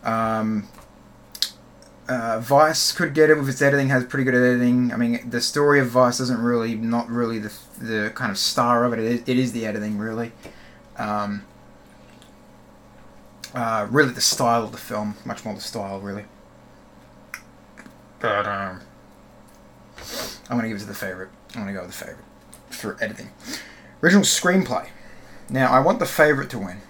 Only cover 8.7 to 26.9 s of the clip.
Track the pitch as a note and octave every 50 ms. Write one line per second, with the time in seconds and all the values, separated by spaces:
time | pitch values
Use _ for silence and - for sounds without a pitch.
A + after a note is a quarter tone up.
8.7 | B2 A#2 A#2+ B2 A#2 A2+ A2 A2+ A#2+ A#2 - - B2+ B2+ B2+ A#2+ - A#2 A2+ A2
9.7 | G#2 G#2 G#2 G#2+ G#2+ G2+ G#2+ A2 A2 A2+ A#2 A2+ - - - - - - - -
10.7 | - - - - - - A2+ G#2+ G#2+ G#2 G#2 G#2 G2+ G2+ G2+ - - - - -
11.7 | - - - - - - - - - - - - - - - - - - - -
12.7 | - - - - - - - - - - - - - - - - - B2+ A#2+ A2+
13.7 | A2+ A2 G#2 G#2 A#2 C#3+ D3+ C3 B2 A#2+ - - - - C3 A#2 A#2 A#2 A2+ G#2
14.7 | A#2+ - - - G#2+ G#2 G#2+ G#2 G#2 - - C3+ A#2 - - A2+ G2+ G2 - -
15.7 | - A#2 G2+ G2 G2 G2 G2+ G2+ G2 G#2 G2+ - - - - - - - - -
16.7 | - - - - - - - - - - - - - - - - - - - -
17.7 | - - - - - - - - - - - A2+ G#2 G2+ G#2 G#2 G2+ G2 G2 F#2+
18.7 | F#2 F#2 - - - - - - - - - - - - - - - - - -
19.7 | - - - - - - - - - - - - - - - - B2+ A#2+ A2+ A2+
20.7 | A2 G2+ G#2 G2 G2 - - F#2+ F#2 F#2 F#2+ F#2+ - - - - - - G#2 G2
21.7 | G2+ F#2+ F2 F2+ - - - - - - - - - - - - - - - -
22.7 | - - - G#2+ - - - G2+ - - - - - - - - - - - -
23.7 | - - - - - - - - F#3+ G3+ F#3+ - - - - F3 F#3 F#3+ F3+ -
24.7 | A#2+ F#2 - - - - - - - - - - - - - - - C3 C3 B2+
25.7 | B2+ C3 C3+ E3+ G#3+ A#3+ E3+ - - - D#3 D3+ D3 C3+ - - - A2 G2 F#2
26.7 | F#2 - - -